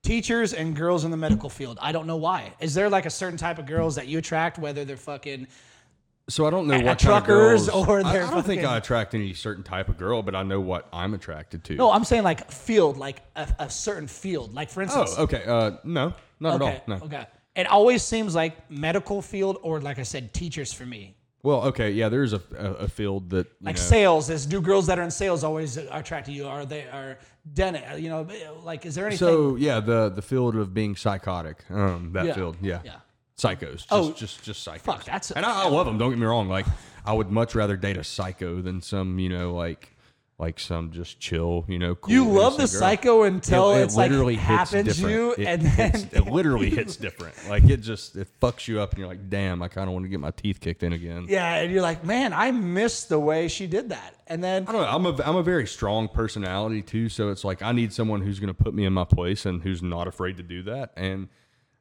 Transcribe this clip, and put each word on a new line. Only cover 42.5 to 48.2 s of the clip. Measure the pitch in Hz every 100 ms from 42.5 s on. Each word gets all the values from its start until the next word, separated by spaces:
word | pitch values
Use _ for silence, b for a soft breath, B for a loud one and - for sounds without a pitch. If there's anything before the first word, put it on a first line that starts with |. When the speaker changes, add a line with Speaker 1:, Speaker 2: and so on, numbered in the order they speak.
Speaker 1:
the | 294
Speaker 2:
innocent | 269 196
girl. | 185
Speaker 1:
psycho | 208 247 226
until | 208 185 - 180 196
Speaker 2:
It, | 202
it |
Speaker 1:
it's, | 196 -
like, | -
Speaker 2:
literally | 139 123 113
hits | -
Speaker 1:
happens | 107 - 202 202 156
Speaker 2:
different. | 190
Speaker 1:
you, | 220 240
Speaker 2:
It | 226 202
Speaker 1:
and | 175
Speaker 2:
hits, | 160 - 160 214 196
Speaker 1:
then | - 185
Speaker 2:
it |
literally | 143 165 123 98
Speaker 1:
<laughs> | -
Speaker 2:
hits | 104 85
different. | 101 - 85 - 98
Like, | 101 -
it | -
just, | 107 107 -
it | 95